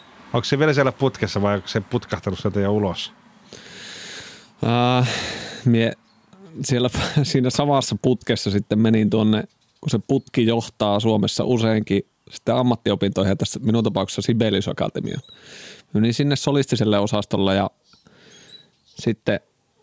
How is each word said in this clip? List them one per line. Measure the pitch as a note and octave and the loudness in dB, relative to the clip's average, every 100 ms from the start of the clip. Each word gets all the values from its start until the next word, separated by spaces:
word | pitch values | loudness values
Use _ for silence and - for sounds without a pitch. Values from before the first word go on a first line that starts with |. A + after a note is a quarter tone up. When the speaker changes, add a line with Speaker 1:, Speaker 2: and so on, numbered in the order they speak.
| - - - | -20 -20 -6
Speaker 1:
onko | B2 | -4
se | - C#3 | -2 2
vielä | D#3 | 2
siellä | C#3 C3 | 4 2
putkessa | - C3 - G#2 G#2 | 2 -2 0 -4 0
vai | G2+ G2+ | 0 0
onko | - | -2
se | A2+ | -6
putkahtanut | F#2+ B2 - F#2+ - F#2 | -2 -4 -4 -6 -6 -4
sieltä | G#2 G#2 | -4 0
jo | G2 | 0
ulos? | G#2+ G2+ E2+ - - _ _ - - - - - - - - - - - _ | 0 -2 -4 -10 -16 _ _ -20 -20 -20 -20 -18 -16 -16 -16 -18 -20 -20 _
Speaker 2:
Äh, | A2+ A#2+ B2 B2 B2+ - - - - - B2+ | 0 2 2 2 0 -2 -6 -10 -12 -2 2
mie-, | A#2 A2+ - _ _ _ F#3+ F#3+ D#3+ - | 4 2 -2 _ _ _ -20 -20 -10 -2
siellä | B2 B2 - C3+ | 0 0 -2 -2
<laughs> | - | 0
siinä | C#3 C#3 B2 | 0 2 0
samassa | - C#3+ C#3 B2 G#2 | 0 2 2 0 0
putkessa | C3 B2 - A2+ - | 0 0 0 -2 0
sitten | G2+ - G#2+ | -2 0 2
menin | A2+ A2 G#2 | 4 4 2
tuonne, | A2 G#2+ G#2+ G#2 _ _ _ | 2 2 2 -2 _ _ _
kun | D#3 | -4
se | A#2 - | -4 0
putki | C3+ - - A2+ | -2 0 0 2
johtaa | A#2 A2+ _ G#2 G2+ | 2 -4 _ 0 2
Suomessa | A2+ G#2+ G#2 - | 2 2 0 -2
useinkin | - B2 A2 A2 G#2+ G2+ - _ - | 0 2 2 0 0 -2 -2 _ -20
sitten | - - B2 | -8 -2 0
ammattiopintoihin | B2 A#2 - G2+ G2+ F#2+ G2 | 2 0 0 0 0 0 0
ja | G2 | 0
tässä | B2 - | -2 -2
minun | B2+ A2+ | 0 2
tapauksessa | A2 G2 G2 - | 0 0 -4 -4
Sibelius | G#2+ A2+ A2 G2 - | -2 0 2 0 -2
Akatemiaan. | - - - - - - - - - - - _ | -4 -4 -4 -8 -8 -12 -20 -20 -20 -20 -20 _
Menin | G#2 A2+ | 0 2
sinne | A2+ C#3+ C#3 | 2 0 0
solistiselle | - C#3+ C3+ A#2 G#2+ G#2 | 0 0 0 0 2 2
osastolle | G#2 G#2 G2+ G#2 G2 F#2+ | 2 -2 -2 0 2 2
ja | G2 - _ _ _ _ - - - - _ _ _ | 0 -6 _ _ _ _ -20 -20 -20 -20 _ _ _
sitten | - - A2 - G2+ - _ _ _ | -6 -4 -2 -2 -4 -4 _ _ _